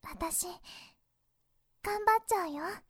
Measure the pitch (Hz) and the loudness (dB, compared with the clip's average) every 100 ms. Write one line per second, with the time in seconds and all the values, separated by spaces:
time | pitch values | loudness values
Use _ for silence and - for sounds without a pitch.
0 | - - 330 - 359 349 - - - _ | -14 -6 -2 -2 -4 -10 -16 -20 -20 _
1 | _ _ _ _ _ _ _ _ - 415 | _ _ _ _ _ _ _ _ -4 2
2 | 427 440 - 427 330 294 330 415 | 4 4 4 0 2 -4 -6 -8